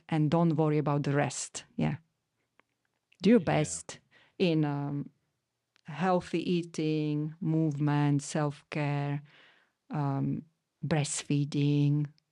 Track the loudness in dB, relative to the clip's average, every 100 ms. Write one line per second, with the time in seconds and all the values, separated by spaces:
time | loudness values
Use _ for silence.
0 | -4 0 2 4 2 2 2 2 0 0
1 | 0 0 0 -4 -10 -14 -14 -4 -4 -4
2 | _ _ _ _ _ _ _ _ _ _
3 | _ _ 4 6 6 0 0 -4 -12 -18
4 | _ _ _ -2 2 2 0 -2 -4 -6
5 | -8 -14 _ _ _ _ _ _ -14 -4
6 | 0 0 0 -4 0 0 -2 -4 -2 0
7 | 0 -2 -4 -4 -2 0 0 0 0 2
8 | 2 2 0 -2 -2 -4 _ -4 -2 -2
9 | -4 -6 -8 -20 -20 _ _ _ -10 -4
10 | -2 -2 -2 -4 -8 _ _ _ -2 0
11 | 0 -4 -2 0 0 0 2 4 2 2
12 | -2 -8 _